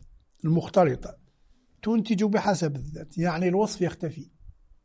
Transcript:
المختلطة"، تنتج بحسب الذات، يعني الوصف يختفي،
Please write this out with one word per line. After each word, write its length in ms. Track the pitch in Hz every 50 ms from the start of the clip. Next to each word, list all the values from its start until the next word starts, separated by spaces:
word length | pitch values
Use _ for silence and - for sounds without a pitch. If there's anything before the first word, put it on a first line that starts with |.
| - - - - _ _ _ _ -
المختلطة"، 720 | 156 165 170 - - - 196 180 147 123 - - - - - - _ _ _ _ _ _ _ _ _ _ _
تنتج 420 | - 208 226 226 208 - 226 180 214
بحسب 520 | 208 202 202 170 214 196 151 170 151 143
الذات، 420 | 131 127 147 151 - - - - 170
يعني 300 | 165 180 160 160 185 180
الوصف 320 | 180 196 214 208 - -
يختفي، 500 | 180 160 - - - 156 - 156 - - _ _ - - - _ _ _ - -